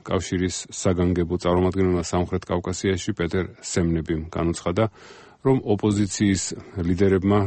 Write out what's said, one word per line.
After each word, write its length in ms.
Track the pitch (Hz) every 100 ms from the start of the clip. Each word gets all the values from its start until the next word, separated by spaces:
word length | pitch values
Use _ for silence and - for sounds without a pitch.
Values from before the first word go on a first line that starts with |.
კავშირის 560 | - 92 - 90 90 - -
საგანგებო 720 | - 98 87 90 87 82 90
წარმომადგენელმა 600 | 87 90 92 95 92 87 82
სამხრეთ 380 | 90 87 92 -
კავკასიაში 720 | 87 92 90 98 92 - 101
პეტერ 300 | 85 95 85 -
სემნებიმ 680 | - 95 85 80 78 80 82
განუცხადა, 560 | 82 82 85 85 90 113 - - - - -
რომ 180 | 135 131
ოპოზიციის 840 | 120 101 107 101 101 - 104 95 - - - 98
ლიდერებმა 640 | 85 90 98 95 98 101